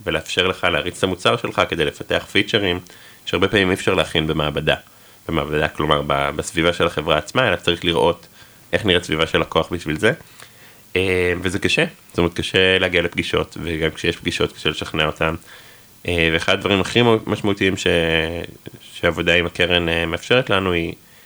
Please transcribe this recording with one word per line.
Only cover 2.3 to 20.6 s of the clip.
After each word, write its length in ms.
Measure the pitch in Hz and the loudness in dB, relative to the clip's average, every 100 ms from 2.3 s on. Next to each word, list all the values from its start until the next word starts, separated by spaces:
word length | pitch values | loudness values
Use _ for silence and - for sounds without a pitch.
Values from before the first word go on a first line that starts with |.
פיצ'רים, 480 | 98 98 107 98 87 - - - - - | -2 0 0 0 -2 -6 -20 -20 -16 -4
שהרבה 220 | 90 98 | 0 2
פעמים 200 | 104 92 | 4 4
אי 60 | |
אפשר 200 | 92 - | 2 0
להכין 320 | 90 78 80 78 | 0 0 0 0
במעבדה. 480 | 78 76 73 76 69 - - - - - | 0 -2 0 -2 -2 -6 -20 -20 -16 -6
במעבדה, 400 | 80 73 76 78 | -4 -2 -2 -2
כלומר, 340 | - 78 73 73 | -2 0 0 0
ב-, 240 | 69 71 76 | 0 -2 -4
בסביבה 360 | - 82 85 | -4 0 0
של 140 | 87 82 | 2 0
החברה 320 | 76 78 76 | 0 0 0
עצמה, 300 | - 127 120 | 0 0 0
אלא 80 | 85 | 0
צריך 280 | - 85 | -2 0
לראות 420 | 87 82 85 82 - - - - - | 0 2 2 0 -8 -20 -20 -20 -4
איך 140 | 87 104 | 0 2
נראית 180 | 87 | 2
סביבה 220 | - 80 80 | 2 -2 0
של 120 | 85 | 0
לקוח 300 | 78 82 - | 0 0 -2
בשביל 260 | 87 76 78 | -4 -4 0
זה. 140 | 107 165 - - - - - - - 92 | 0 0 -8 -20 -20 -20 -20 -20 -6 -2
אה, 380 | 95 92 90 90 | 0 0 0 0
וזה 160 | 92 95 | -2 -2
קשה, 260 | 92 - 180 - - | 0 0 0 -4 -6
זאת 80 | - | 0
אומרת, 160 | 85 | 0
קשה 440 | - - 95 92 92 | 0 0 2 4 4
להגיע 240 | 92 87 | 2 2
לפגישות, 540 | 85 90 82 82 80 - | 0 -2 -2 -2 -2 -6
וגם 280 | 82 78 80 | -6 -2 -2
כשיש 260 | - 80 - | -2 -4 -2
פגישות, 360 | 87 - 80 | -4 -2 -2
קשה 180 | - 78 | -2 -4
לשכנע 360 | 73 - 78 76 | -4 -4 0 0
אותם. 280 | - 80 80 - - - - - - - | 0 -2 -2 -10 -20 -20 -20 -20 -10 -4
אה, 200 | 85 82 | 0 2
ואחד 200 | 82 - | 2 2
הדברים 280 | 98 95 98 | 0 2 0
הכי 200 | 90 117 120 110 95 | 2 4 4 4 0
משמעותיים 500 | 104 104 98 95 92 | -2 -2 0 0 0
ש-, 100 | 90 87 82 80 80 85 - - - - | 2 2 2 0 0 -4 -10 -16 -20 -20
שעבודה 540 | - - 87 82 85 | -20 -2 -2 0 2
עם 120 | 87 85 | 2 2
הקרן, 420 | - 87 87 85 | 0 2 2 2
אה, 180 | 85 82 | 0 -2
מאפשרת 440 | 85 - 123 131 | -4 0 0 2
לנו 220 | 95 | 0